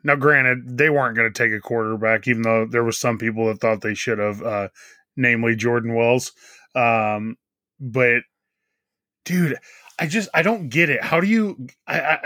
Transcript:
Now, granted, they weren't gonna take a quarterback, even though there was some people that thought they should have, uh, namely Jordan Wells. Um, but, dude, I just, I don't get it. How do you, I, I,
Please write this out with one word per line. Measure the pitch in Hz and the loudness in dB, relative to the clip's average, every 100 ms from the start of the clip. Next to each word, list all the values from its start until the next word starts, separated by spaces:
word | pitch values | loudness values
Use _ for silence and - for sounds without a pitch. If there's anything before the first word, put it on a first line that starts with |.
Now, | 147 143 | -2 2
granted, | 143 143 127 127 123 123 | 4 4 4 0 -4 0
they | 151 | 2
weren't | 143 127 | 2 0
gonna | 113 113 | 0 0
take | 101 117 | 0 -2
a | 107 | -2
quarterback, | - 117 110 110 110 113 123 | -4 -4 -2 -2 0 0 0
even | 113 | 0
though | 113 113 113 | 2 0 0
there | 120 | 0
was | 117 - | 0 0
some | 127 113 | -2 -2
people | 113 110 113 | -2 -2 -2
that | 104 | 0
thought | 113 110 | -2 -2
they | 110 | -4
should | 101 - 107 | -4 -4 -2
have, | 104 101 | -2 -4
uh, | 113 104 98 _ - _ _ - | -6 -4 -6 _ -20 _ _ -2
namely | 123 117 117 | 2 2 2
Jordan | 113 117 120 117 | 2 0 0 0
Wells. | 117 117 127 127 - - - _ | 0 2 2 0 -14 -20 -20 _
Um, | 131 117 113 107 107 110 - _ _ _ - | 0 2 2 0 -2 -6 -10 _ _ _ -14
but, | 131 120 123 120 - _ _ _ _ _ _ _ _ _ | -4 2 4 2 -2 _ _ _ _ _ _ _ _ _
dude, | - 180 160 127 - - - - | -4 0 0 -2 -10 -20 -16 -8
I | 160 | -4
just, | 202 190 | -4 -2
I | 160 | 0
don't | 170 226 151 | 0 0 -2
get | 131 165 | 0 2
it. | 123 | 0
How | - 165 | 0 0
do | 196 | 2
you, | 226 208 127 127 _ - | 2 0 -4 -14 _ -6
I, | 165 | -4
I, | 156 151 | -2 -2